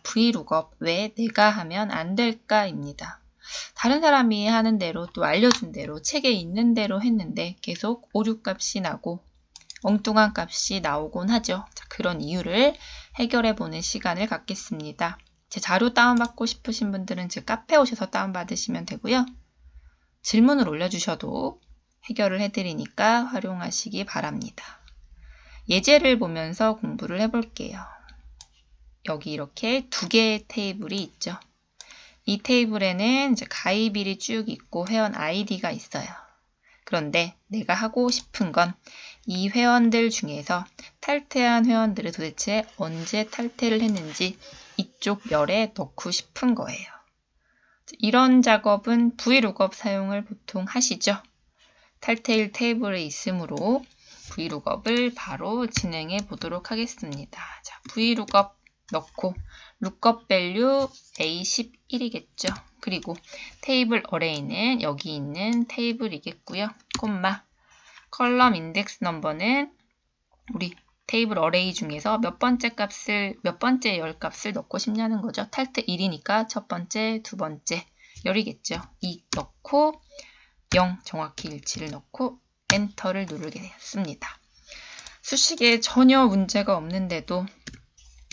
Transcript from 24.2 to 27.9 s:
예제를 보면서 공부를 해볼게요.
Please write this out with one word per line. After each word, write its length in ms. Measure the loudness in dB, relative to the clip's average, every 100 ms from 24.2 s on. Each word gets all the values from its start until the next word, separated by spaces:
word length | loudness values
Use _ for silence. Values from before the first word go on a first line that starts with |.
| -4 -6 -10 -12 -18 -20 -20 -20 -20 -20 -20 -20 -20 -14 -2
예제를 500 | 2 6 6 6 4
보면서 560 | 0 -2 -6 0 0
공부를 460 | 2 -4 -6 -6 -2
해볼게요. 600 | 0 0 -4 -8 -12 -12 -16